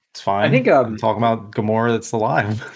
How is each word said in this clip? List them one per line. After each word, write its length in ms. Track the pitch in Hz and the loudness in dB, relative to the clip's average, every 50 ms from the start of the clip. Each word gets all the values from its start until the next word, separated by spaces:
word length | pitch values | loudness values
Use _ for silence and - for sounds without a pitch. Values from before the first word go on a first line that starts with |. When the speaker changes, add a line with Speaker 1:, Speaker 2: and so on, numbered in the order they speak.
| _ _ - | _ _ -18
Speaker 1:
it's 80 | - | -10
fine. 260 | - - 98 101 104 | -4 -2 0 0 2
Speaker 2:
I 40 | - | 2
think, 180 | 131 - 254 180 | 2 4 4 4
um, 180 | 165 135 123 | 4 4 2
Speaker 1:
I'm 100 | 113 107 | 0 -2
talking 260 | 110 - 113 104 104 117 | -2 -2 -2 0 2 2
about 280 | 117 113 110 104 104 107 | 0 0 -2 -4 -8 -6
Gamora 380 | - 107 110 110 113 117 120 117 | -4 -2 0 0 0 2 0 0
that's 200 | 110 - - - | -2 -2 -4 -4
alive. 500 | 113 107 120 151 160 104 104 110 113 - - - | -2 -2 0 0 0 0 -2 -4 -6 -6 -12 -14